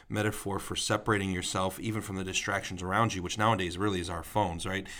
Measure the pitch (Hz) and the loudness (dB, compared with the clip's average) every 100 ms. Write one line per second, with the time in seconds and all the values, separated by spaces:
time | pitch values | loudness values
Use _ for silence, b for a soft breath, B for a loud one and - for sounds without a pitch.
0 | B 104 107 - 98 98 - 92 - 104 | B 0 2 0 -2 -4 -4 -2 0 0
1 | - 101 95 90 90 95 95 185 120 107 | 2 2 2 0 0 0 0 0 -2 -2
2 | 101 95 95 92 - 98 - 90 90 101 | -2 -4 -2 -2 0 0 -2 -4 0 4
3 | 117 90 87 - 110 101 90 87 104 92 | 4 2 -4 2 4 4 0 0 0 0
4 | 85 85 - 110 95 82 95 95 95 | -2 -4 -2 0 0 0 -2 -4 -4